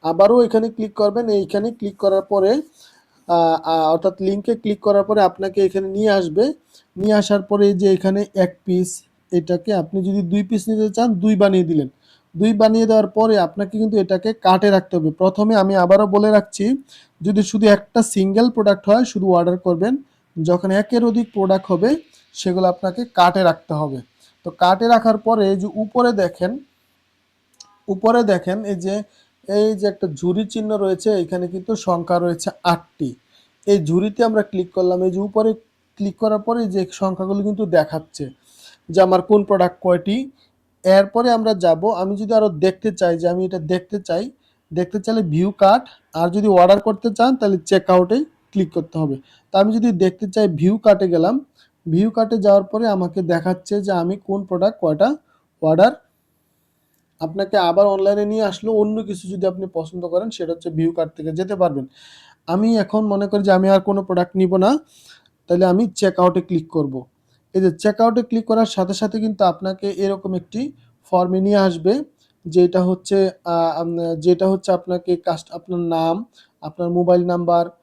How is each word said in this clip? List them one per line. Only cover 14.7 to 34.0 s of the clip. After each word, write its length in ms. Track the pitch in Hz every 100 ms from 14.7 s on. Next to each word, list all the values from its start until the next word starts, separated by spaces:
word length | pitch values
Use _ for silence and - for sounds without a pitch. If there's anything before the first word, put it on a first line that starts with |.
রাখতে 280 | 196 190 180
হবে। 140 | 156
প্রথমে 440 | 156 185 190 208 220
আমি 200 | 190 196
আবারও 320 | 175 196 208
বলে 240 | 202 208
রাখছি, 460 | 214 202 - 202 269 - - _ _
যদি 220 | 160 202
শুধু 240 | 196 220 214
একটা 340 | 202 - -
সিঙ্গেল 480 | 220 - 190 196 240
প্রোডাক্ট 400 | 233 208 196 196
হয় 140 | 214
শুধু 300 | 247 214 190
অর্ডার 240 | 175 175 180
করবেন, 400 | 185 170 202 269 - _ _ -
যখন 280 | 160 175 190
একের 340 | 190 214 240 233
অধিক 280 | 220 220
প্রোডাক্ট 380 | 208 190 190 190
হবে 240 | 180 208 311 - _ _
সেগুলো 340 | - - 185 185
আপনাকে 380 | 180 190 185 240
কার্টে 380 | - 180 190
রাখতে 300 | 180 160 _
হবে। 280 | 151 151 135 - _ _ _
তো 80 | 175
কার্টে 360 | 170 180 190 233
রাখার 300 | 233 226 214
পরে 320 | 220 226 196
এই 60 | 196
যে 120 | 196
উপরে 460 | 208 214 247 240
দেখেন, 460 | 208 180 - 180 262 - _ _ _ _ _ _ _ _ _ - _ -
উপরে 360 | 190 220 240
দেখেন 420 | 220 185 180 196 208
এই 100 | 196
যে, 280 | 180 202 208 _ _ _ -
এই 280 | 202 214 214
যে 120 | 202
একটা 200 | 196 190
ঝুড়ি 380 | 147 175 185 214
চিহ্ন 320 | 226 214 214
রয়েছে, 320 | 196 185 214
এখানে 380 | 202 170 180 180
কিন্তু 280 | 185 185 220
সংখ্যা 440 | - 175 165 175
রয়েছে 300 | 175 170 - -
আটটি। 520 | 180 170 - _ 139 123 _ _ _ _ -
এই 200 | 202 151
ঝুড়িতে 380 | 170